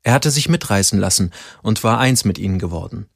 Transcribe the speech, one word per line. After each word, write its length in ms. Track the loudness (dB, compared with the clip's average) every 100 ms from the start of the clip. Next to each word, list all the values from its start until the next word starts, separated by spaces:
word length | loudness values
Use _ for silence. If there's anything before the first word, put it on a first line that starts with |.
Er 100 | 2
hatte 180 | 2 2
sich 160 | 0 0
mitreißen 500 | -2 0 0 2 0
lassen 340 | 0 0 -2 -4 -20 -8
und 220 | -2 0
war 160 | 0 2
eins 240 | 2 2
mit 140 | 0 -2
ihnen 220 | -2 -2
geworden. 480 | -4 -6 -8 -12 -14